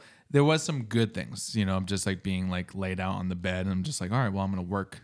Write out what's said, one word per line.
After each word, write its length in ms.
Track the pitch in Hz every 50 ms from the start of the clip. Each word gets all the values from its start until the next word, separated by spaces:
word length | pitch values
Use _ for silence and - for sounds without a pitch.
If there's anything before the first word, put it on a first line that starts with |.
| - - - - _ -
there 140 | 139 143 143
was 180 | 151 156 156 -
some 200 | - 156 135 113
good 320 | 104 117 117 113 107 -
things, 400 | 98 62 - - - - - -
you 80 | 110 101
know, 100 | 95 95
I'm 120 | 95 95
just, 180 | 90 101 95 -
like, 180 | 101 95 87 -
being, 280 | 95 92 92 92 92
like, 240 | 90 90 90 - -
laid 260 | 95 95 92 92 92
out 140 | 92 92 95
on 160 | 95 92 92
the 40 | 90
bed, 240 | 87 90 95 92 92 92
and 60 | 98 95
I'm 100 | 92 90
just 160 | 156 147 - 90
like, 80 | 90 110
"All 60 | 131
right, 100 | 131 104
well, 140 | 98 98 98
I'm 60 | 95
gonna 100 | 98 92
work." 400 | 90 87 101 98 92 - - -